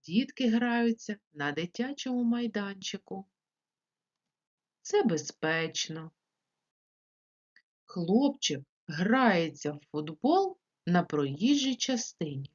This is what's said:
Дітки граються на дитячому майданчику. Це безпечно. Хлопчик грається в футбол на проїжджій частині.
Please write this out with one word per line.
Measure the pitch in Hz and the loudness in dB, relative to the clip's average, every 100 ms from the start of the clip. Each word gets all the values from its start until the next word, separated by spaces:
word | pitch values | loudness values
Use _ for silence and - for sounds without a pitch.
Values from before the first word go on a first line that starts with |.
Дітки | - 180 269 - 254 | 2 0 0 0 2
граються | 220 240 233 233 226 - 208 _ | 2 2 2 2 0 -6 -12 _
на | 151 143 | -6 -4
дитячому | 147 175 - 247 285 262 247 | -2 -6 -4 -6 -4 -4 0
майданчику. | 233 240 240 208 202 196 190 196 - 190 196 _ _ _ _ _ _ _ _ _ _ _ _ _ _ _ | 2 0 0 -4 -6 -8 -10 -10 -10 -12 -12 _ _ _ _ _ _ _ _ _ _ _ _ _ _ _
Це | - 415 | 0 2
безпечно. | 269 160 151 - 156 160 165 160 - 160 160 _ _ _ _ _ _ _ _ _ _ _ _ _ _ _ _ _ _ | 4 2 -2 -6 -2 0 -2 -4 -6 -8 -12 _ _ _ _ _ _ _ _ _ _ _ _ _ _ _ _ _ _
Хлопчик | - 165 214 285 - - 143 - _ - | -6 2 4 4 0 -4 -4 -8 _ -12
грається | 151 185 254 247 180 165 - 147 | -4 2 4 6 4 2 -2 -8
в | 147 _ | -8 _
футбол | 151 151 - 262 349 392 - _ _ - | -6 -6 -2 2 4 2 -4 _ _ 2
на | 175 | 2
проїжджій | 151 147 139 143 226 285 269 254 | 2 0 0 0 2 4 2 0
частині. | - 254 - - 156 139 135 | 0 -2 -4 -6 -6 -6 -10